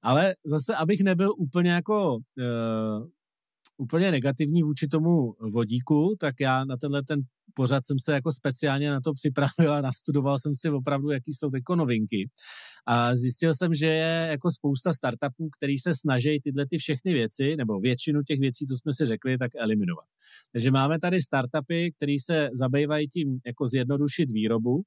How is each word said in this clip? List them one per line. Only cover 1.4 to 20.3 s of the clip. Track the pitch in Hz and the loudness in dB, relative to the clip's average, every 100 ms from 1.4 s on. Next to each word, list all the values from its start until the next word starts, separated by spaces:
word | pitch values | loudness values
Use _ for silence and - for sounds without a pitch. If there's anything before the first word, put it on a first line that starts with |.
| 160 175 175 | -2 2 2
jako, | 175 170 214 190 120 123 - | 2 2 0 2 0 -6 -6
eh, | 123 117 113 113 110 107 135 _ _ _ _ _ - _ | -4 -2 -2 -2 -2 -4 -8 _ _ _ _ _ -20 _
úplně | 127 160 190 | -4 0 2
negativní | 151 123 139 147 170 | 2 0 0 0 2
vůči | 151 147 151 | 2 0 0
tomu | 156 160 170 123 101 113 | 2 4 4 2 -2 -4
vodíku, | 110 113 120 127 147 165 208 | -2 0 0 2 4 4 0
tak | 151 131 | -2 -2
já | 135 131 135 | 0 0 0
na | 127 | -4
tenhle | 147 143 | -2 -2
ten | 135 151 131 _ _ | -2 -4 -4 _ _
pořad | - 127 139 127 | -2 2 2 0
jsem | 139 | -4
se | - | 0
jako | 143 135 | 0 0
speciálně | 143 147 127 151 135 147 | -4 -4 -2 0 0 0
na | 143 | 0
to | 131 | -2
připravil | 143 151 135 139 - 165 | -2 -2 0 0 4 4
a | 147 | 4
nastudoval | 135 123 - 143 139 139 | 0 -4 -2 0 2 0
jsem | 147 139 | 0 -2
si | 165 | 0
opravdu, | 143 127 139 143 | -2 0 -2 0
jaký | 139 123 | -2 -4
jsou | 143 151 | -6 -4
teďko | 135 123 180 | -4 -2 0
novinky. | 147 117 107 107 107 - - - - - - | 2 2 0 -2 -4 -8 -20 -18 -18 -14 0
A | 120 120 123 | 2 4 2
zjistil | 127 127 165 | 0 0 0
jsem, | 151 180 | 2 0
že | 160 160 | 2 2
je | 156 160 165 165 | 2 2 0 -2
jako | 147 180 | -2 -2
spousta | 151 143 135 - | -2 -2 0 0
startupů, | 160 131 117 143 127 160 - | -2 -2 -2 -6 -4 -10 -4
který | 139 139 | -2 0
se | 175 151 | 0 -2
snaží | 151 127 127 151 | 0 0 2 0
tyhle | 139 135 143 | -2 -4 -2
ty | 165 | -4
všechny | - 143 185 | -4 -4 0
věci, | 156 113 - 135 156 | 0 0 0 -2 0
nebo | 117 101 | -2 0
většinu | 110 123 - 147 | 0 0 0 0
těch | 139 147 | 0 0
věcí, | 135 123 139 | 0 -2 -4
co | 131 | -4
jsme | 156 | -4
si | 131 143 | -2 0
řekli, | 110 131 127 | 0 -2 -2
tak | 123 123 | -2 -4
eliminovat. | 113 110 95 82 - _ - | -2 0 0 -4 -10 _ -20